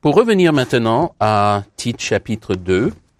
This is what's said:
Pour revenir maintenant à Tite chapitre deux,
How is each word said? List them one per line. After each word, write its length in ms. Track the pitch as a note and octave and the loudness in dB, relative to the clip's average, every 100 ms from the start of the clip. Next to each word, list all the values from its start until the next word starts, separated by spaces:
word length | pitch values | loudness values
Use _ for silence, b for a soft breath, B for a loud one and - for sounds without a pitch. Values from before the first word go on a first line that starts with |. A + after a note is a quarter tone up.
Pour 160 | D3+ F3 | 2 2
revenir 360 | A#3 G3 E3+ | 4 2 4
maintenant 640 | D3 B2 B2 A2+ A#2 E3 - | 2 0 0 2 0 -2 -2
à 420 | G#2+ G#2+ G#2 G2+ G2+ - | 0 2 0 0 -4 -8
Tite 240 | A#2+ A#2+ | -8 -8
chapitre 560 | - G2+ - G#2+ - F#2 | -4 -4 -2 -8 -6 -6
deux, 360 | F2+ F#2 C#3+ - _ | -2 0 0 -6 _